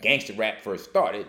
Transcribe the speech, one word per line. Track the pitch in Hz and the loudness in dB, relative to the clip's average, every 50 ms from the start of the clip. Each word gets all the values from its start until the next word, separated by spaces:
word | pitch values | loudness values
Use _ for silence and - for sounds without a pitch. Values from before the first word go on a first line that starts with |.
gangster | - 110 139 131 - - 101 | 2 2 2 2 2 -4 -4
rap | 104 110 110 - - | -2 -2 -2 -2 -4
first | - 104 95 85 - - | -6 -6 -6 -6 -8 0
started, | - 196 160 92 95 104 101 | 2 2 2 2 0 -4 -8